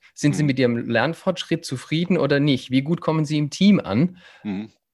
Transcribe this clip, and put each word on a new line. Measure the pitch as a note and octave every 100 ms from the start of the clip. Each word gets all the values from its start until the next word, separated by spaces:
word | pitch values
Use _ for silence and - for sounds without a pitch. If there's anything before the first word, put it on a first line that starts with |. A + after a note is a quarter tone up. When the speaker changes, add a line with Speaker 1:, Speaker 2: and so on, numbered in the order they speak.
| _
Speaker 1:
Sind | - D3 D3
sie |
Speaker 2:
Mhm. | D3
Speaker 1:
mit | C3
ihrem | B2 A#2 A2+
Lernfortschritt | A2+ C#3 E3 F#3+ F3+ - E3 -
zufrieden | C3 - D#3 F3 E3+
oder | C3+ C#3+
nicht? | D3 B2+ -
Wie | C3
gut | C#3+ E3+
kommen | - D#3+ D3
sie | D3+
im | C#3+
Team | - G3 F#3+
an? | - G#2 F3 - - -
Speaker 2:
Mhm. | G#2 G2 A2 _ _